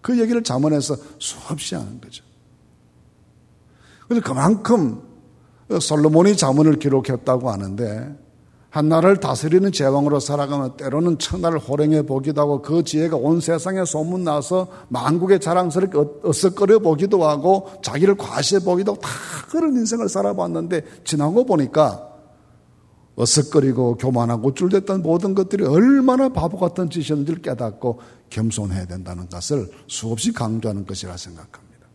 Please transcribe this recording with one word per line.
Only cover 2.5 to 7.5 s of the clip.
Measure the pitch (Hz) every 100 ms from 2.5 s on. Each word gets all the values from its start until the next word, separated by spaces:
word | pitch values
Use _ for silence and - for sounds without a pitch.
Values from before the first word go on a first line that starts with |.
| _ _ _ _ _ _ _ _ _ _ _ _ _ _ - -
그래서 | 240 -
그만큼 | 131 151 214 - 233 143 110 - - - _ _ _ _ 190
솔로몬이 | - 151 151 156 196 202
잠언을 | 143 135 156 151
기록했다고 | 147 135 110 123 - 127 123